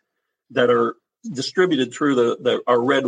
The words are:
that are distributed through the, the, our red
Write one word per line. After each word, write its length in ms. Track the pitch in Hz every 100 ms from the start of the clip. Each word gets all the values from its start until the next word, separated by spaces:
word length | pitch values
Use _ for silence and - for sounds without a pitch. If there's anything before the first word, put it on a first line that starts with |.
| _ _ _ _ _
that 180 | 127 123
are 260 | 120 117 - _ _ 226
distributed 600 | 135 135 - 185 143 123
through 220 | - 147 127
the, 220 | 120 -
the, 200 | 123 110 -
our 120 | 123
red 240 | 123 139